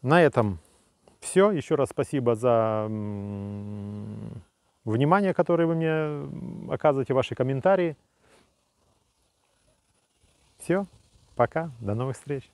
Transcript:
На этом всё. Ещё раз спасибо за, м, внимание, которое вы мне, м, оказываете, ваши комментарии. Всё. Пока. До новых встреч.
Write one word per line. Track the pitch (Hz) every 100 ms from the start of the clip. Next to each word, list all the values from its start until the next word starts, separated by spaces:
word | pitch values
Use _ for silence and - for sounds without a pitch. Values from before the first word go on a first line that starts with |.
На | 127 165
этом | 156 - 107 87 _ _ _ _ _ _
всё. | - 185 202
Ещё | 185 - 151
раз | 131
спасибо | - 135 147 120 113
за, | 123 117 110 107 107
м, | 107 104 104 101 101 101 104 101 104 101 104 107 104 107 117 - _ _ _
внимание, | - 110 143 190 196
которое | - 170 170 165
вы |
мне, | 165 165
м, | 160 156 147 143 - - - -
оказываете, | - 156 139 127
ваши | 135 -
комментарии. | 120 127 135 185 190 175 147 _ _ _ _ _ _ _ _ _ _ _ _ _ _ _ _ _ _ _ _ _ _ _ _ _ _
Всё. | - 180 202 _ _ _ _ -
Пока. | 120 160 165 120
До | 104
новых | 107 127 131
встреч. | - 143 -